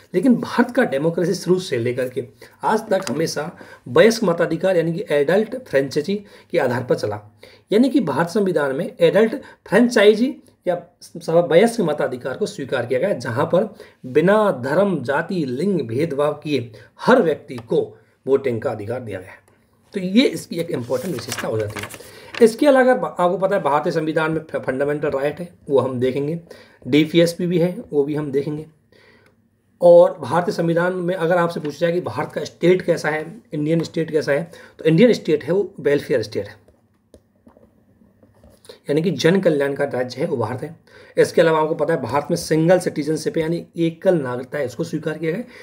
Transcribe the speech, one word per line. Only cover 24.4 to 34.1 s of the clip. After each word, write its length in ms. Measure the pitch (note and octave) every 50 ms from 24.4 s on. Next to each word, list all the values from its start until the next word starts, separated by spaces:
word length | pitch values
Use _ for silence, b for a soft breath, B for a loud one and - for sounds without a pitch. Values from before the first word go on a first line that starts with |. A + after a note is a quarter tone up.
| D#3
फ-, 140 | - -
फंडामेंटल 540 | C3+ C3 C#3 C3 C3 C#3+ C#3+ D3 D3+ D#3 D3
राइट 300 | C#3 C#3 C#3 D3 D3 -
है, 80 | F3 F3 - _ _ -
वो 100 | C#3 C3+
हम 200 | B2 C3 C3 B2
देखेंगे, 400 | B2 C3 B2+ C#3 C#3+ D3 E3 E3+ E3 B B B B B B B B
डीपीएसपी 600 | B2 C3+ D3 D#3+ D#3 E3 E3 E3+ E3+ E3+ - F3+
भी 120 | E3+ F3+ F3+
है, 180 | E3 F3+ F3+ A3+ - -
वो 140 | - D3 C#3
भी 100 | C#3+ D3+
हम 160 | D3 D#3+ D3 B2+
देखेंगे। 340 | C#3+ C#3+ D#3 D3+ D3+ D#3 D#3 _ _ _ _ b b b b b b b b b b _ _ _ _ _ _ _ _
और 360 | - F3 E3+ F3 F3 F#3 - -
भारतीय 340 | C#3+ A#2 D3 E3+ F3 - F3
संविधान 380 | - E3+ E3+ E3+ E3 F3 F3+ F#3
में 200 | F#3 F3 E3+ F#3
अगर 220 | F3+ E3 D#3+ F#3
आपसे 240 | F3 E3+ E3+ E3+ -
पूछा 180 | D3 D3+ C#3 -
जाए 140 | E3+ E3+ E3+
कि 80 | F3+ D3
भारत 300 | B2+ - C#3 D#3 D3+ -
का 120 | E3+ D3+
स्टेट 380 | - - _ - E3+ F#3 F#3 F#3
कैसा 260 | - E3 D#3 - D#3
है, 180 | D3+ D#3 D#3 D#3+ - - - _ -
इंडियन 300 | D3+ D3+ D3+ E3 E3+ D#3
स्टेट 280 | - - E3+ D#3+ D#3